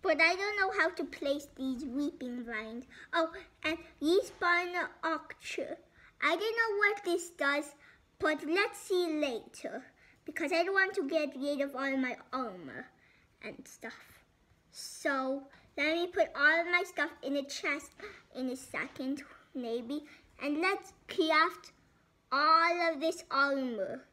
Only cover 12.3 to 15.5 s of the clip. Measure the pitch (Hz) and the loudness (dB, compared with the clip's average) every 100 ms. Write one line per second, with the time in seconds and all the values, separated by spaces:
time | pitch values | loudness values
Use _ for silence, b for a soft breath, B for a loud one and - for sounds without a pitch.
12.3 | 262 240 185 147 117 - _ b b b | -6 -6 -8 -12 -12 -14 _ b b b
13.3 | _ 208 - - - 226 - - - _ | _ -14 -12 -16 -14 -14 -14 -20 -20 _
14.3 | _ _ _ _ - - - 302 277 262 | _ _ _ _ -14 -14 -2 0 2 2
15.3 | 277 277 | -2 -6